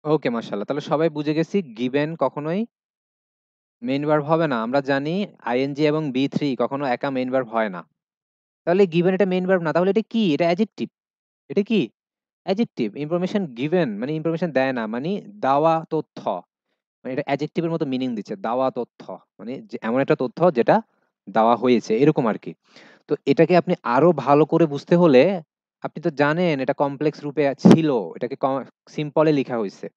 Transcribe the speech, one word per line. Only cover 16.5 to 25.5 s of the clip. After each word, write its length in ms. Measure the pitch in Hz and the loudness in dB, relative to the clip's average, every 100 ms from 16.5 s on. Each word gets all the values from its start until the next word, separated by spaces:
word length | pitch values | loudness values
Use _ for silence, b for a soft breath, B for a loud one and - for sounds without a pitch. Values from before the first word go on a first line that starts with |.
| _ _ _ _ _ | _ _ _ _ _
মানে 80 | 123 | -8
এটা 100 | 131 147 | -8 -4
অ্যাডজেক্টিভের 440 | 143 151 - 165 | -4 -4 -4 -4
মতো 160 | 165 151 | -4 -2
মিনিং 280 | 127 131 | -2 -2
দিচ্ছে, 220 | 113 95 101 | -6 -8 -8
দেওয়া 340 | 110 123 131 | -4 0 -2
তথ্য। 480 | 123 117 _ - 92 _ _ | -2 -10 _ -16 -16 _ _
মানে 240 | 101 131 | -12 -12
যে 160 | 107 117 | -12 -8
এমন 180 | - 127 | -2 -2
একটা 160 | - 156 | 0 0
তথ্য 380 | 123 - 175 | -2 0 2
যেটা 280 | 127 110 190 - _ _ _ - | 2 2 2 0 _ _ _ -4
দেওয়া 260 | 104 113 117 | 2 4 4
হয়েছে, 420 | 127 117 - 110 | 4 2 2 2
এরকম 280 | 143 156 120 | 2 2 -2
আর 120 | 98 | -4
কি। 160 | - - b b b b _ | -8 -16 b b b b _
তো 80 | 147 - | -4 0
এটাকে 300 | 139 160 175 | 4 6 4
আপনি 180 | 180 180 | 2 -4
আরো 300 | 120 123 165 | 0 4 4
ভালো 320 | 151 131 143 | 2 2 4
করে 220 | 147 165 165 | 4 4 2
বুঝতে 300 | 143 - 175 | 0 0 4
হলে, 460 | 175 127 165 190 - | 6 6 6 0 -10